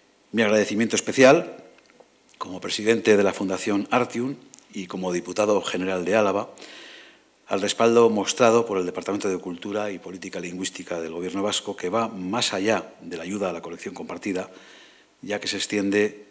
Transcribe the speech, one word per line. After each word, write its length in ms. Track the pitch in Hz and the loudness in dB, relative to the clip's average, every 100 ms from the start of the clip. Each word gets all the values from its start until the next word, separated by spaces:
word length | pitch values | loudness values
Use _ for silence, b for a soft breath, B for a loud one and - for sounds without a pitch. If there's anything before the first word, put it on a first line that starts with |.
| B _ _ | B _ _
Mi 100 | 107 | 0
agradecimiento 540 | 107 107 101 101 113 110 | 4 4 2 0 0 0
especial, 680 | - 117 131 165 - - - - _ _ _ _ - - | 0 8 8 8 4 -10 -20 -20 _ _ _ _ -20 -14
como 240 | 90 92 | -12 -10
presidente 560 | 92 90 107 113 101 104 | -6 0 2 4 6 6
de 60 | |
la 100 | 98 | 6
Fundación 560 | - 98 92 - 101 104 | 2 -2 -2 0 -2 2
Artium 460 | 123 120 117 127 143 - - - | 0 0 -2 -4 -6 -14 -20 -16
y 120 | 104 90 | -12 -10
como 260 | 98 92 | -6 -2
diputado 500 | 90 90 90 107 101 | -2 -2 0 2 2
general 420 | - 92 92 92 | 0 -4 -2 -2
de 120 | 87 110 | 2 2
Álava, 340 | 101 98 117 - B B B B B B B _ - | 2 0 -4 -12 B B B B B B B _ -6
al 140 | 98 | -2
respaldo 480 | 101 - 117 117 117 | 0 2 4 6 6
mostrado 560 | 107 92 - 120 117 | 4 -2 4 6 6
por 140 | 113 95 | 2 -2
el 80 | 87 | -2
Departamento 420 | 92 90 101 101 | -6 -4 -4 -2
de 80 | 90 | -4
Cultura 540 | 92 87 104 104 104 | -6 -10 -6 -4 -4
y 80 | 92 | -8
Política 420 | 85 92 95 92 | -12 -12 -10 -10
Lingüística 580 | 90 90 92 - 90 87 | -10 -6 -8 -8 -8 -6
del 140 | 80 | -6
Gobierno 300 | 82 90 95 | -6 -6 -2
vasco, 340 | 104 98 - 95 | -2 -2 -4 -6
que 140 | 90 | -2
va 180 | 110 113 | -2 -2
más 460 | 95 90 117 117 | -4 -4 -2 -2
allá 400 | 101 101 101 - - | 0 0 0 -2 -16
de 160 | 85 85 | -14 -10
la 40 | |
ayuda 280 | 85 101 95 | -6 -4 -4
a 20 | |
la 80 | 85 | -6
colección 340 | 82 82 - | -10 -12 -12
compartida, 560 | 90 80 85 107 92 92 B B B B B B _ | -10 -12 -8 -4 -4 -6 B B B B B B _
ya 180 | 90 104 | -8 -6
que 60 | - | -4
se 120 | 101 | -4
extiende 640 | - 104 98 101 104 - - | -2 0 2 2 2 -2 -20